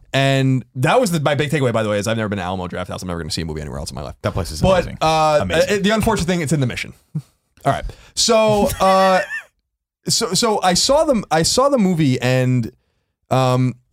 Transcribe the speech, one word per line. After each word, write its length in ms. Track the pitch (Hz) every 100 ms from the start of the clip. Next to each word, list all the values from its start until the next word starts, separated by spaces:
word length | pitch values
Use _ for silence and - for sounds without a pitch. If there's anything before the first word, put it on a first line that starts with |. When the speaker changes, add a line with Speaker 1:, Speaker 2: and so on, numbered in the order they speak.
| - 135
Speaker 1:
And 480 | 135 135 131 131 - 131
that 240 | 156 240
was 100 | 226
the, 80 | 170
my 160 | 143
big 160 | 143 147
takeaway, 220 | 160 127
by 100 | 113
the 60 | 107
way, 80 | 104
is 80 | 107
I've 100 | 113
never 120 | 107
been 100 | 101
to 60 |
Alamo 240 | 90 95 90
Drafthouse. 340 | 92 90 85
I'm 60 | 90
never 100 | 85
gonna 120 | 78
see 100 | -
a 20 |
movie 160 | 82 76
anywhere 200 | 73 65
else 100 | -
in 60 | 67
my 60 |
life. 120 | 67 -
Speaker 2:
That 100 | 104
place 200 | 98 87
is 100 | -
Speaker 1:
But, 220 | 185 180
Speaker 2:
amazing. 140 | - -
Speaker 1:
uh, 380 | 160 160 156 151
Speaker 2:
Amazing. 380 | 95 160 180 202
Speaker 1:
uh, 20 |
the 80 | 190
unfortunate 360 | 220 226 208 170
thing, 120 | 175
it's 120 | 143
in 80 | 156
the 60 | 120
Mission. 240 | 90 - - _ 151
All 560 | - _ _ _ 139
right. 120 | 85 - - -
So, 540 | - - 220 220 208 196 -
uh, 420 | 190 190 190 185 - - - _
<laughs> 440 | _ _ _ _ -
so, 260 | - 196
so 260 | 180 226 208
I 120 | 185
saw 300 | 180 - 285
them, 200 | 320 226 -
I 100 | 156
saw 260 | 165 - 277
the 100 | 269
movie, 420 | 185 165 143 127
and, 500 | 123 127 127 127 110 - _ _ _ _ -
um, 440 | 131 131 127 127 - _